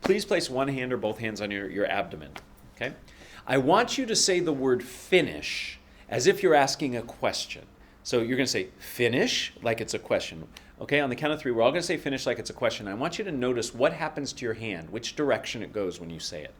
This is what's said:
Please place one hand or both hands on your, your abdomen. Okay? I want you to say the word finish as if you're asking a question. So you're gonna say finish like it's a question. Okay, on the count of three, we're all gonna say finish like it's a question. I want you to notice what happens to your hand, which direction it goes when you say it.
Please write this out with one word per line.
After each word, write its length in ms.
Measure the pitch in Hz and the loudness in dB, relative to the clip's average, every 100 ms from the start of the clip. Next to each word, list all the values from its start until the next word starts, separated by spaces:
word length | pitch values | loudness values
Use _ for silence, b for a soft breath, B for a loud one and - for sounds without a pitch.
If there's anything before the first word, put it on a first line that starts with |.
Please 220 | - 202 | 4 2
place 240 | 202 185 - | 4 0 0
one 200 | 127 139 | 0 0
hand 240 | 135 127 | 0 -2
or 40 | 123 | 0
both 220 | 110 107 | 0 -2
hands 220 | 113 107 | -4 -4
on 100 | 104 | -4
your, 180 | 101 101 | -4 -4
your 180 | 85 101 | 0 0
abdomen. 440 | 98 90 82 73 - - - - - | 0 -2 -6 -14 -16 -20 -20 -20 -8
Okay? 180 | 120 156 - B B B - | -8 -8 -20 B B B 0
I 120 | 131 | 2
want 400 | 131 185 240 - | 6 6 4 0
you 80 | 254 | 0
to 100 | 202 | 2
say 240 | - 180 | 4 4
the 120 | 170 | 2
word 300 | 139 131 123 | 2 4 2
finish 960 | 123 - - 185 143 76 - - - - B B B | 0 -14 2 4 4 -2 -6 -6 -8 -12 B B B
as 180 | 113 131 | 0 4
if 160 | 180 | 4
you're 120 | 185 | 6
asking 420 | 156 147 - 147 120 | 6 6 2 -2 -4
a 60 | |
question. 600 | 117 - 113 - - - - - B B | -6 -2 -2 -2 -6 -10 -16 -20 B B
So 180 | - 123 | 0 0
you're 160 | 113 127 | 2 0
gonna 100 | 131 | 2
say 220 | 117 92 - | 0 -2 -8
finish 760 | - - 120 123 233 - - - | -14 2 2 4 2 0 -4 -4
like 180 | 110 113 | -2 -2
it's 140 | 107 | -2
a 40 | 107 | -6
question. 500 | - 104 - 82 80 B B B | 0 -2 -2 -12 -14 B B B
Okay, 200 | 117 143 | 0 0
on 100 | 139 | 2
the 60 | 123 | 0
count 160 | 151 | -2
of 80 | 151 | -2
three, 120 | 143 | -2
we're 100 | 117 | 4
all 80 | 117 | 4
gonna 120 | 151 | 4
say 140 | 165 170 | 0 -2
finish 280 | - 135 | -2 -4
like 140 | - 113 | -2 -4
it's 120 | 107 | -4
a 40 | |
question. 340 | - - - 104 | -2 -2 0 -6
I 60 | |
want 240 | 101 147 170 | -4 -4 -4
you 60 | |
to 80 | 202 | -4
notice 420 | 147 123 123 107 | -2 0 0 -2
what 180 | 113 139 | 2 2
happens 400 | 165 160 - 135 | 2 -6 -4 -8
to 100 | - | -6
your 100 | 123 | -6
hand, 340 | 107 113 90 80 | -4 -4 -6 -8
which 260 | 98 - - | -8 -8 -2
direction 460 | 147 113 - 123 | 0 2 0 -8
it 100 | 98 | -8
goes 280 | 107 98 85 | -4 -4 -4
when 80 | 85 | -10
you 120 | 82 | -10
say 220 | - 82 | -10 -10
it. 120 | 71 | -12